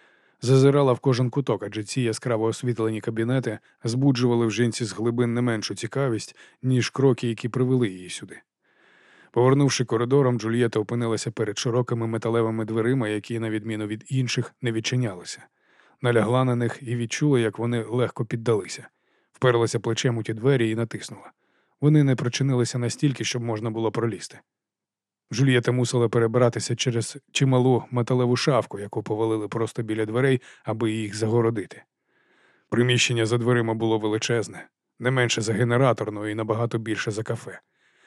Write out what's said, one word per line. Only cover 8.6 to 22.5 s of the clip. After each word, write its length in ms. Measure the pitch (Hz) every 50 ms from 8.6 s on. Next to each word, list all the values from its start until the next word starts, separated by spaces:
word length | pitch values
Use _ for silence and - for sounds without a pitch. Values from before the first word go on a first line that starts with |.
| _ _ _ _ _ _ _ _ _ _ _ _ - _
Повернувши 540 | - 120 120 131 139 143 143 131 - - 127
коридором, 540 | - 120 113 120 123 135 143 135 127 120 113
Джульєта 400 | 104 110 117 120 123 117 - 110
опинилася 520 | 104 - 117 120 120 117 110 101 - 120
перед 260 | - - 110 104 101 -
широкими 500 | - 127 113 123 123 - 123 117 113 113
металевими 580 | 113 110 - 113 113 117 113 113 110 110 110
дверима, 420 | 107 110 113 110 120 135 135 117 107
які, 320 | 107 104 - - 117 113
на 100 | 113 110
відміну 380 | 107 107 104 113 110 107 107 104
від 180 | 107 107 - -
інших, 460 | 135 131 127 123 - 127 117 - - _
не 100 | - 120
відчинялися. 720 | 113 113 110 - 127 127 123 107 92 90 - - - - - _ _ _ _ _ _ _ _ _ _ _
Налягла 420 | - 123 117 113 104 107 123 127 131
на 120 | 127 123
них 220 | 120 120 110 - -
і 140 | 139 123 123
відчула, 440 | 120 117 113 - - 151 151 139 120
як 200 | 113 107 101 -
вони 240 | 113 120 120 117 110
легко 420 | 104 117 123 120 107 - - 127
піддалися. 640 | - - 117 113 120 113 101 92 - - - - - _ _ _ _ _ _ _ _
Вперлася 480 | _ _ 135 127 117 117 117 110 - 117
плечем 380 | - 117 117 - - 131 117 113
у 60 | 110
ті 100 | - 110
двері 360 | 107 113 135 143 127 113 110
і 60 | 110
натиснула. 560 | 117 113 113 - - - - - - - - - _ _ _ _ _ _ _ _ _
Вони 220 | 139 151 156 151 143
не 120 | 139 131
прочинилися 640 | - - 123 - - 139 139